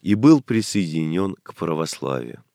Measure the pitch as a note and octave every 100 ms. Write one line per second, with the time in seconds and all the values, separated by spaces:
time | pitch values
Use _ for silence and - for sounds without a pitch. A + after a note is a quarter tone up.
0 | F2 G#2 C3+ D#3 - A2+ G#2+ G#2 F2+ D#2
1 | D#2+ E2+ G2 - - - E2 D#2+ D#2+ -
2 | C2 C2 A#1 - _